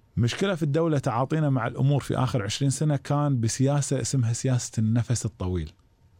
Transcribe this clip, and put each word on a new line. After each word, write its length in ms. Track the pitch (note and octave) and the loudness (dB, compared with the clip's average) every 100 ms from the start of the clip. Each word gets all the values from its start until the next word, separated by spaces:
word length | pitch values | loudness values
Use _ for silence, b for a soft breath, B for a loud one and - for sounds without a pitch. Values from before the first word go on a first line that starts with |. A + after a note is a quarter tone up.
| _ - | _ 0
مشكلة 380 | A#2 - G3 F3 | 0 0 -2 0
في 80 | |
الدولة 360 | D#3 D#3 E3 C#3+ | 0 2 2 0
تعاطينا 500 | C3+ A2+ C3+ D#3 D3 | 0 0 0 0 2
مع 180 | C3 B2 | 0 0
الأمور 340 | C#3 C3+ C#3+ | 0 2 2
في 160 | - - | 0 -2
آخر 260 | B2+ A2+ | 0 -2
عشرين 280 | G2+ - C#3 | -2 -2 0
سنة 240 | B2+ D3+ C#3 | 0 0 0
كان 440 | - D3 D3 B2+ | 0 0 2 2
بسياسة 600 | A2+ - C3+ C#3+ - C3 | 0 0 2 2 0 -2
اسمها 320 | A#2 C3+ A#2 | 0 0 0
سياسة 380 | A#2 C3 B2+ - - | 0 0 0 -2 -2
النفس 480 | A2 A#2+ A2+ A#2 A#2 | 2 2 0 -2 -4
الطويل. 460 | - F#2 F2+ D2+ - _ _ _ | -4 -4 -2 -4 -12 _ _ _